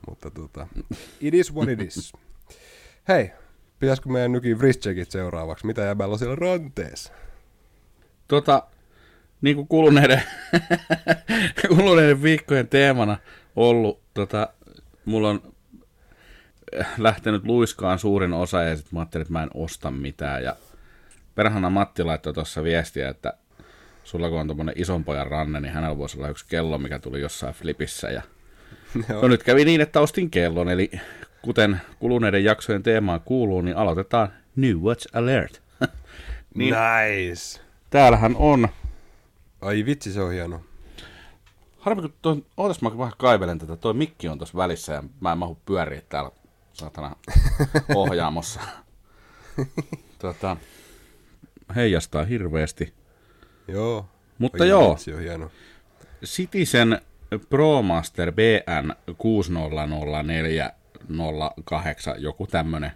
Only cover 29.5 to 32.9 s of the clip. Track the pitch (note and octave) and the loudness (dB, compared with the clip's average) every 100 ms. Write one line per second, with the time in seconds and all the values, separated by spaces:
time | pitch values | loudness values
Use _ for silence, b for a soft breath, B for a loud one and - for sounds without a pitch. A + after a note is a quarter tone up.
29.5 | C3 D3 E3 D3+ D3+ D3 - F3 F2+ E2+ | 6 6 4 4 2 2 2 -2 0 0
30.5 | E2+ F2 F2+ G2 F2+ B B B _ A#2 | 0 0 0 0 -4 B B B _ -4
31.5 | A#2+ G#2+ F#2+ B - A#2+ B2 A2 G2 G2+ | 2 2 2 B -6 -2 0 2 2 4
32.5 | G#2+ - G#2 A#2 | 2 -2 -2 0